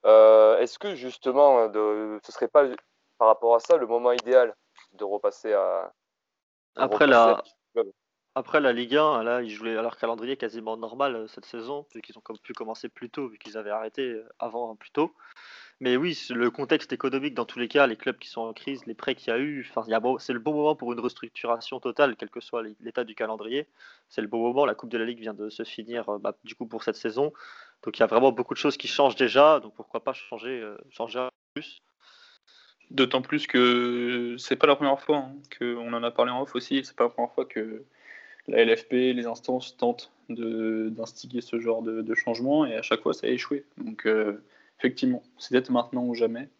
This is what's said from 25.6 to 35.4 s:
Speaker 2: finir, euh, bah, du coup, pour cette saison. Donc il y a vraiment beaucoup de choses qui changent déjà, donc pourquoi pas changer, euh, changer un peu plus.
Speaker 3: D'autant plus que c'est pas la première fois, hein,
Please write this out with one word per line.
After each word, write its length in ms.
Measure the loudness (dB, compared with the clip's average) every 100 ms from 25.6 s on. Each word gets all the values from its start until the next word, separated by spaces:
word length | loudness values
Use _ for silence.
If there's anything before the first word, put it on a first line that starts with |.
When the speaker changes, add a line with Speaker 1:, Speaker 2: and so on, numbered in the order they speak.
Speaker 2:
finir, 460 | -12 -12 -10 -8 -6
euh, 80 | -4
bah, 160 | -6 -8
du 120 | -18 -14
coup, 100 | -12
pour 180 | -8
cette 120 | -6 -6
saison. 380 | -6 -2 -2 -4 -20 -20 -20 _
Donc 140 | -12 0
il 20 |
y 40 |
a 40 | 4
vraiment 240 | 6 4
beaucoup 220 | 2 -6
de 60 | -2
choses 180 | -2 -4
qui 100 | -6
changent 280 | 2 2 4
déjà, 440 | 2 8 8 6
donc 140 | 0 -20
pourquoi 240 | -10 -8
pas 140 | -8
changer, 480 | -10 -14 -14 -10 -10
euh, 160 | -10 -14 -20
changer 300 | -12 -8 -6
un 100 | -8 _ _
peu 80 | -14
plus. 200 | -14 -20 _ _ _ _ _ _ _ _ _ _ _
Speaker 3:
D'autant 300 | 0 2 0
plus 240 | -2 -6 0
que 880 | 4 4 4 0 -2 -2 -4 -6 -8
c'est 180 | -4 2
pas 120 | 4
la 80 | 4
première 240 | 2 0
fois, 180 | 0 -2
hein, 180 | -2 -16